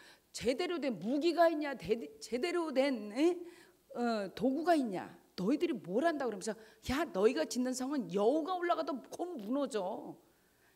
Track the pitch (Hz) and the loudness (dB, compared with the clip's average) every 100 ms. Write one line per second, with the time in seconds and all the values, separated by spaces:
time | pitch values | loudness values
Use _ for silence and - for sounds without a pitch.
0 | - - _ - 214 277 359 339 269 180 | -20 -20 _ -4 -2 0 0 -2 -2 -2
1 | 202 285 339 320 330 311 294 240 165 226 | -2 0 2 6 4 4 -4 -4 -2 -2
2 | - - - 247 349 349 311 262 277 240 | -4 -14 -6 -4 -2 -2 0 2 2 0
3 | 208 233 339 349 - - - _ - - | -4 2 2 2 -6 -18 -20 _ -12 -4
4 | 240 220 196 - 247 277 320 320 233 170 | -2 0 -4 0 0 2 4 4 2 -4
5 | 101 - _ - 185 302 339 226 165 214 | -8 -14 _ -4 0 2 0 -2 -2 2
6 | 330 294 247 196 220 202 - - - 269 | 2 2 -2 -4 -6 -8 -10 -12 -4 -2
7 | 320 185 220 262 311 240 254 254 262 294 | 0 4 4 4 -2 -2 -2 -2 -2 -4
8 | 170 190 214 311 311 359 349 320 320 262 | -2 2 4 4 2 -2 0 0 -2 -4
9 | - - 349 302 196 277 269 214 185 240 | -8 -8 -8 -6 -4 -2 -2 -2 -4 -6
10 | 185 147 _ _ _ _ _ | -10 -16 _ _ _ _ _